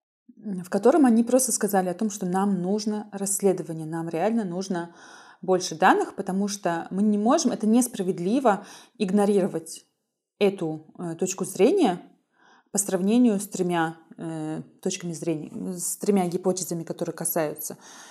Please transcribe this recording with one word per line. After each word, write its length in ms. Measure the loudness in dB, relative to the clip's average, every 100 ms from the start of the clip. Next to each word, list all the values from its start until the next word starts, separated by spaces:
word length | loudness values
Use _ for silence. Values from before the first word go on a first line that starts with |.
| _ _ _ -14
м, 200 | -8 -8
в 60 | -4
котором 360 | 2 4 6 6
они 180 | 6
просто 280 | 4 2 2
сказали 380 | -2 0 2 0
о 40 |
том, 160 | -2 -4
что 160 | -4 -2
нам 360 | 0 0 0
нужно 460 | 0 -2 -2 -4 -8
расследование, 760 | -6 -4 0 2 2 -2 -8 -6
нам 240 | -6 -4
реально 360 | -2 0 0 -2
нужно 500 | -4 -4 -6 -6 -12 -20 -20 -20 -8
больше 340 | 0 0 0 2
данных, 400 | 4 4 2 -4
потому 320 | -4 -2 -2
что 400 | -2 -4 -4 -4
мы 140 | 0
не 140 | 2 2
можем, 340 | 2 2 2
это 160 | 0 4
несправедливо 960 | 4 2 -2 -4 -2 -2 2 2 2 -2 -20 -20 -6
игнорировать 880 | 0 2 4 4 2 -2 -8 -14 -20 _ _ _ _ _
эту, 460 | 0 0 -4 -6 -12 -10
э, 180 | -10 -4
точку 300 | -4 -4 -6
зрения 560 | 2 4 6 2 0 -8 _ _ _ _ _ _
по 80 | -4
сравнению 600 | -2 0 2 6 6 4
с 80 | -2
тремя, 500 | -4 0 0 -2 -4 _ -12
э, 440 | -10 -8 -6 -8 -10 _
точками 320 | -6 -6 -6
зрения, 380 | -6 -4 -4 -6 -10 -8 -6
с 200 | -8 -4
тремя 300 | 0 2 2
гипотезами, 560 | 0 -2 -2 -4 -6
которые 300 | -8 -8 -8
касаются, 640 | -6 -4 -2 -2 -4 -12 -14 -18 -20 -20